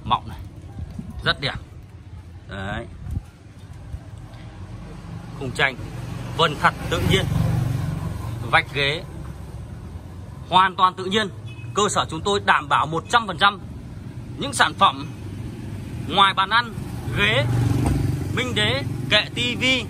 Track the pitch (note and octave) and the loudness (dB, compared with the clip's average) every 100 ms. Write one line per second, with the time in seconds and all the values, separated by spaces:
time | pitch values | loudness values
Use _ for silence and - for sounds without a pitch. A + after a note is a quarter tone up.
0 | - B2 - - - - - - - - | 0 -2 -2 -12 -12 -14 -14 -10 -10 -10
1 | - - D3+ E3+ C3+ - - - - - | -10 -4 -2 0 -2 -4 -10 -16 -18 -18
2 | - - - - - G2 G2 G#2+ A#2 - | -16 -16 -16 -16 -12 -8 -6 -6 -8 -10
3 | - - - - - - - - - - | -6 -6 -6 -18 -20 -18 -16 -14 -12 -12
4 | - - - - - - - - - - | -12 -16 -14 -14 -14 -14 -14 -12 -12 -14
5 | - - - - C3+ A#2+ C#3 B2+ - - | -12 -12 -12 -8 -8 2 2 2 -8 -8
6 | - - - - E3 C#3+ E3+ - - E3+ | -8 -6 -6 4 4 6 2 2 -2 0
7 | - F#3+ F#3 - - - - - - - | 4 4 4 2 4 4 2 0 0 -2
8 | - - - - A2+ D3+ D#3+ - C#3 D#3 | -4 -6 -6 -6 2 2 2 0 0 0
9 | - - - - - - - - - - | -6 -12 -12 -12 -12 -12 -12 -12 -12 -12
10 | - - - - - F3 F#3+ F3+ F#3 F3+ | -14 -14 -12 -12 4 6 6 6 4 4
11 | F#3+ G#3 G#3 - - - - - G3+ F#3 | 0 2 2 -4 -12 -10 -4 2 4 4
12 | - D#3+ G3+ G3+ G3 D#3+ D3+ C#3 C#3+ D#3+ | 0 0 2 2 6 4 6 2 2 0
13 | D#3 A#3+ A3 E3 G3 G3+ - - - - | 2 2 2 4 4 4 -8 -10 -10 -12
14 | - - - - C4+ - D#3+ D3+ F#3+ C3+ | -10 -10 -10 -6 -4 2 2 6 4 4
15 | D3+ - - - - - - - - - | -8 -8 -8 -8 -8 -8 -8 -8 -8 -8
16 | - E3+ G3 F#3 F#3+ A3+ A#3+ G#3 - - | -2 6 6 6 4 4 2 -4 -8 -8
17 | - E3+ G#3 A#3 D4+ - - - - - | -4 2 4 4 4 2 2 2 4 2
18 | - - - - B3 A3+ G#3 B3+ C#4 - | 2 0 -2 -2 0 2 2 2 -2 -6
19 | - G#3 E3 - B3 A3+ B3+ B3+ G#3 | 2 2 2 -2 -2 2 2 2 0